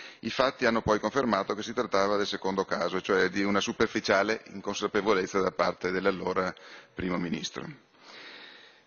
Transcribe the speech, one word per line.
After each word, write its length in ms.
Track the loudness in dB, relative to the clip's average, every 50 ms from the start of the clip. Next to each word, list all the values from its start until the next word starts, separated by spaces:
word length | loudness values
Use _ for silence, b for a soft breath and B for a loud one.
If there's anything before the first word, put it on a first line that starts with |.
| B B B B
I 100 | -8 -4
fatti 360 | 0 2 2 2 2 2 2
hanno 160 | 2 2 2
poi 180 | 2 2 2 2
confermato 540 | 2 0 0 0 2 2 2 2 0 0 -4
che 80 | -4 -6
si 80 | -4
trattava 460 | -4 -4 -2 0 2 2 4 4 2
del 100 | 0 0
secondo 380 | -2 -4 -4 -4 -2 0 -2 -2
caso, 340 | -2 -2 -2 -2 0 -2 -2
cioè 300 | 0 2 4 4 4 2
di 120 | 2 0
una 200 | 2 2 2 2
superficiale 800 | 0 0 0 0 0 0 0 0 2 2 4 4 4 2 0 -4 -6
inconsapevolezza 920 | -12 -14 -10 -8 -8 -4 -4 -2 0 0 2 2 4 2 2 2 0 0 0
da 120 | 0 0
parte 400 | 0 0 0 0 -2 -2 -4 -2
dell'allora 640 | -2 0 2 0 0 0 -2 -2 0 0 -2 -2 -4 B B B B B B B _
primo 240 | -6 -4 -2 -2
ministro. 480 | -2 -2 -2 -4 -4 -6 -8 -8 -10 -10 -10 -12 -16 _ _ B B B B B B B B B B B B B B B B B B B